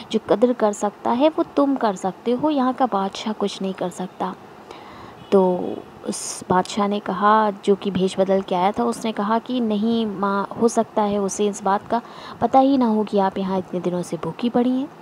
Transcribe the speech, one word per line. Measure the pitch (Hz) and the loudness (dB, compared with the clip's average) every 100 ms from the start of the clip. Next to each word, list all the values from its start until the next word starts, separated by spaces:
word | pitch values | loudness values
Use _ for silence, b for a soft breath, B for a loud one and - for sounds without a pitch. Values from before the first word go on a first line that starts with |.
| B | B
जो | 220 - | -4 0
कदर | - 240 | 4 4
कर | 247 214 | 4 0
सकता | 202 208 - - | 0 -4 -2 -2
है | 240 302 | 2 2
वो | 311 | 2
तुम | 330 - 285 269 | 0 2 2 2
कर | 226 185 | 0 -2
सकते | 190 180 - | -4 -4 -2
हो, | 247 294 | 0 0
यहाँ | 294 254 | 0 0
का | 262 262 | 0 0
बादशाह | 196 196 - - | 0 -2 -4 -6
कुछ | 214 202 - | -4 -4 -4
नहीं | 190 | -6
कर | 185 180 | -4 -6
सकता।" | 175 185 - 185 190 - - B B B B B B - | -6 -10 -6 -8 -8 -16 -20 B B B B B B 2
तो | 196 185 180 - - - - - | 4 4 2 -4 -8 -12 -12 -10
उस | 208 - - - | -8 -8 -8 0
बादशाह | 180 185 - 202 | 0 0 0 -2
ने | 208 | -2
कहा, | - 180 202 220 214 | -4 0 4 4 2
जो | 202 - 196 | 0 0 0
कि | 202 | 0
भेष | 185 185 - | 0 0 0
बदल | 190 196 | 2 2
के | 190 180 | 0 0
आया | 185 | 2
था, | 208 | 2
उसने | 240 233 226 | -2 -2 -4
कहा | 220 202 226 | -2 0 0
कि, | - 254 | 0 -2
"नहीं | 226 214 220 233 220 | 0 0 2 0 0
माँ, | 190 202 196 196 - | -2 -2 -2 -4 0
हो | 233 | 2
सकता | 226 220 - | 2 0 0
है | 208 208 | 0 0
उसे | 196 - 208 | -2 0 -2
इस | 202 | 0
बात | 196 202 - | 0 -2 0
का | 233 B B B B | -4 B B B B
पता | 233 269 | 2 6
ही | 269 277 | 6 4
ना | 240 | 4
हो | 214 | 2
कि | 208 208 | 2 2
आप | 190 190 | 2 0
यहाँ | 190 190 | -2 -2
इतने | 170 180 | -4 -4
दिनों | 175 175 | -2 -4
से | 170 170 | -4 -6
भूखी | 165 165 240 | -6 -4 -2
पड़ी | 240 247 | 0 2
हैं।" | 254 285 - | 0 -4 -10